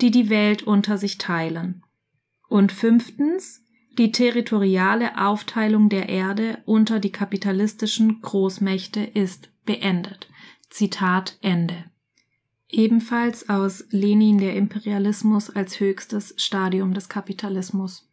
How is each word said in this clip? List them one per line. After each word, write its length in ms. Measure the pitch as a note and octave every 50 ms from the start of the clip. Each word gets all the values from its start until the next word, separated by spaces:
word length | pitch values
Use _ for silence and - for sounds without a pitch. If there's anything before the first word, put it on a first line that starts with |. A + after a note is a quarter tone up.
die 100 | B3 A#3+
die 180 | A3 B3 A3+ G#3
Welt 360 | G#3+ G#3+ G#3 G#3 G#3 G#3 -
unter 340 | G#3+ G#3 G3+ G3+ G#3 G#3 F#3+
sich 200 | G3+ G3+ - -
teilen. 640 | - - F3 E3 E3 D#3+ D#3+ E3 E3+ F#3 F3+ - - _ _ _ _ _ _ _ _ _ _ _ _ _
Und 240 | - G3+ G3 F#3+
fünftens. 920 | - - - A3+ A3+ A#3+ A#3+ - - - C#4+ D4+ F4 F#4+ - - - - _ _ _ _ _ _ _
Die 160 | - A#3 G#3+
territoriale 1080 | A3+ - B3 A#3+ A#3 A#3+ A3+ - A3 G#3 G3 F#3+ F#3+ F#3 F#3 G3 G#3+ A3+ A#3+ A3+ - -
Aufteilung 720 | G3 G3+ G#3+ G#3+ - - - A3+ A3 G#3+ G#3+ G#3+ G#3+ G#3+
der 200 | G#3 F#3+ F#3 -
Erde 540 | F#3 F#3+ F#3 F#3+ G3 G#3 A3 A3+ A3+ - -
unter 360 | - A3 A3 A3 A3 A3+ G#3+
die 120 | G3 G3
kapitalistischen 1080 | - - G3+ F#3+ G#3 F#3+ - G3+ F#3+ F#3+ G#3 G#3+ - - A3 G#3+ - - A3 A3 A3 A3
Großmächte 800 | - - - G3 F#3+ F#3+ F#3+ - G3+ F#3+ F#3+ F#3+ F#3 - - G#3+
ist 500 | G#3 - - G#3+ F#3+ F#3 F#3 - - _ _ _ _
beendet. 600 | - G#3 - - G3 F#3 F3 F3+ - - - - - _ - - - - _ _ _
Zitat 720 | - - G#3 G3 - - F#3+ F#3 F3+ F#3+ F#3 - - _
Ende. 420 | - G3 F3+ E3+ E3+ E3+ F3 E3+ - - _ _ _ _ _ _ _ _ _ _ _ _ _ _ _ _
Ebenfalls 800 | - A3 A3 A3+ A#3 A3+ A3+ - B3 A#3 A#3+ A#3+ A3+ - - -
aus 360 | G3+ G3 G3 G3 F#3+ - - _
Lenin, 480 | - G3 G3+ G#3 G#3 G#3+ G#3+ G#3+ G#3 G3+
der 160 | G3 F#3+ F3+
Imperialismus 960 | G3 G3+ G3+ - G#3 - G#3+ G#3 G3 G3 G#3 G#3+ - - G#3+ G#3+ G3+ G#3 -
als 300 | - G#3 F#3+ F#3+ - -
höchstes 540 | G3+ G3 F#3+ F#3+ - - A3 G#3 G3+ - -
Stadium 580 | - - - G#3 G3 F#3+ F#3 F#3 F#3 G3 F#3 F#3
des 140 | G3+ F#3 -
Kapitalismus. 1000 | - G#3 G3 - F#3+ - - G3+ G3 F#3+ F#3 F#3 - F#3+ F#3+ F#3 F#3 - - _